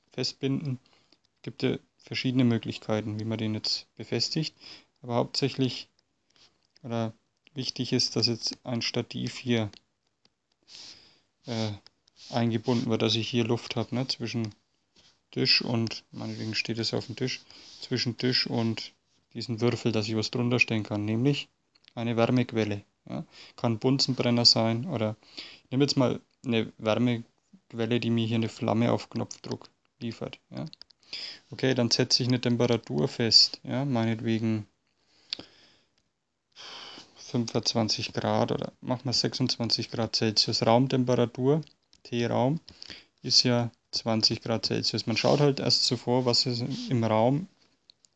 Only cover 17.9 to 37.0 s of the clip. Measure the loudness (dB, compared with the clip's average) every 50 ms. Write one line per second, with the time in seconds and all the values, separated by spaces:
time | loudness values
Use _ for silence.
17.9 | -4 -2 -2 -2 -2 0 0 0 2 0 0 0 -2 -2 0 -2 -2 -4 -8 -12
18.9 | -16 _ _ _ _ _ _ _ -12 -10 -8 -6 -4 0 2 2 2 2 0 0
19.9 | 0 0 -2 0 -2 -2 -2 -2 -2 -2 0 2 2 2 2 2 0 -2 -2 -2
20.9 | -4 -4 -2 0 0 2 2 2 2 0 -2 -10 _ _ _ _ _ _ _ -16
21.9 | _ -6 -4 -2 2 4 4 4 4 4 2 2 0 0 0 0 -2 -4 -8 _
22.9 | _ _ _ -10 -8 -8 -8 -10 -14 -20 -20 -20 -8 -4 -2 0 0 2 2 2
23.9 | 2 2 2 0 0 0 2 2 2 4 6 6 6 6 4 2 2 0 -2 -4
24.9 | -2 -2 -2 -2 -2 -6 _ -18 -18 -18 -16 -16 -18 -20 _ _ 2 2 2 4
25.9 | 4 4 2 2 2 -2 -6 _ _ _ -4 0 0 0 0 -2 -6 -4 0 0
26.9 | 2 4 4 2 2 0 -4 -10 _ _ _ _ -20 -20 _ _ -6 -4 -2 0
27.9 | 0 0 2 2 2 2 2 2 0 0 0 -2 -4 -2 -2 0 2 2 4 2
28.9 | 2 0 -2 -6 -8 -8 -8 -8 -10 -14 -12 -10 -10 -10 -12 -16 _ _ _ _
29.9 | _ _ -10 -10 -8 -8 -10 -10 -12 -14 _ _ -12 -12 -12 -12 -14 -18 -20 -20
30.9 | _ _ _ -18 -16 -14 -14 -14 -16 -18 -18 _ -6 -2 0 2 2 2 2 2
31.9 | 2 2 2 2 2 2 2 2 2 2 2 0 2 2 2 2 2 0 0 -2
32.9 | -2 -2 -2 -2 0 -2 0 4 4 4 4 4 0 -6 -8 -6 -4 -2 -2 0
33.9 | 0 2 2 2 0 0 0 0 0 2 2 0 0 0 -4 -8 _ _ _ _
34.9 | _ _ _ _ _ _ _ _ -10 -10 -10 -14 _ _ -20 _ _ _ _ _
35.9 | _ _ _ _ _ _ _ _ _ _ _ _ _ -20 -18 -18 -16 -16 -16 -18
36.9 | -18 -20